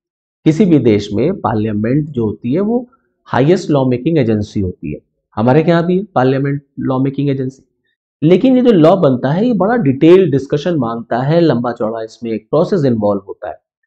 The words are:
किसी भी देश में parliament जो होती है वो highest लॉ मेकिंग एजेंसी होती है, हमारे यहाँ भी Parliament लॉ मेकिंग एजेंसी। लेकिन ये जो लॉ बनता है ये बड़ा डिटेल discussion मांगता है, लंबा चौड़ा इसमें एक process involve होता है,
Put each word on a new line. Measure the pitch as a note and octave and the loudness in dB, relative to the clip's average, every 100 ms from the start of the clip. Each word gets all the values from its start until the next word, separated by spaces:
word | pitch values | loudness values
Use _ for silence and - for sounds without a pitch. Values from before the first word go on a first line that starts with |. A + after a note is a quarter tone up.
| _ _ _ _ | _ _ _ _
किसी | D#3 D#3 | -2 2
भी | G3 D3+ | 4 4
देश | A#2 G#2 - | 4 0 0
में | G#2 C#3+ - | -4 -4 -4
parliament | G#2+ G#2+ A2 G#2 A2 D3 D3+ | -4 -4 -4 -4 -2 -2 -4
जो | A#2+ | -4
होती | G#2+ - A#2+ | -4 -4 -4
है | D#3 | -2
वो | G#3 A#3+ A#3+ _ _ _ - | -2 -4 -6 _ _ _ -4
highest | A#2 C#3+ F3+ E3+ | 0 2 2 0
लॉ | C#3+ | 0
मेकिंग | C3 B2 C#3+ D#3+ | 0 -2 0 0
एजेंसी | A2+ G#2+ G2+ G#2+ | 0 -2 -4 -4
होती | F#2 - D2+ | -6 -6 -10
है, | C#2+ _ _ _ - | -12 _ _ _ -2
हमारे | A#2+ D3 D#3+ | 2 2 2
यहाँ | E3+ E3+ | 0 0
भी | F#3 G#3 | -2 -2
Parliament | B2+ C3 C3+ C#3+ C#3+ - - | -2 0 0 -2 -6 -8 -8
लॉ | B2+ C3 | -4 -2
मेकिंग | C3+ C3+ C#3 | -2 -2 -4
एजेंसी। | C3+ C3 - _ _ _ _ _ _ | -4 -6 -10 _ _ _ _ _ _
लेकिन | D#3 F3+ B3+ B3+ | 2 4 4 4
ये | |
जो | A#3+ | 4
लॉ | F#3+ D#3 F#3 | 4 4 4
बनता | D3+ B2 C3 | 2 0 -2
है | E3+ B3 | -2 0
ये | |
बड़ा | G3+ F#3+ B3 | 0 0 0
डिटेल | C#3+ C3 D#3+ F#3 F3 | -2 2 6 6 4
discussion | C3+ - D3 F3+ | 0 -2 -4 -2
मांगता | E3 A2+ A#2 A2+ A#2 | -2 -4 -6 -6 -4
है, | C3+ E3+ | 0 2
लंबा | E3 A#2+ A#2+ | 2 0 -2
चौड़ा | A#2 A2 A2+ | -4 -6 -6
इसमें | A2+ - A#2 | -10 -10 -8
एक | G#2+ - | -8 -2
process | D3 F3+ G3 | -2 0 0
involve | C#3 A2+ G#2 G2+ F#2+ | 0 0 0 -2 -6
होता | - - | -14 -14
है, | - _ _ | -14 _ _